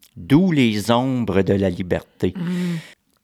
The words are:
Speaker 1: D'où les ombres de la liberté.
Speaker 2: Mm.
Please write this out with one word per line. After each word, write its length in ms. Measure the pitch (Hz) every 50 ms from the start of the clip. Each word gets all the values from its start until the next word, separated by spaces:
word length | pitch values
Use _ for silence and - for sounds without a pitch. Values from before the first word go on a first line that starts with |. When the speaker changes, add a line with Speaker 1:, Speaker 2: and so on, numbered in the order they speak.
| _ _ -
Speaker 1:
D'où 360 | - 87 85 135 165 190 190 160
les 380 | 139 123 113 104 104 92 107
ombres 500 | 117 120 131 135 131 123 113 98 90 98
de 120 | 95 113 101
la 160 | 95 98 92
liberté. 640 | 90 85 95 87 - 85 - _ _ - - 95 -
Speaker 2:
Mm. 420 | 190 170 175 180 180 180 175 170 160 - - - _ _ _ _ _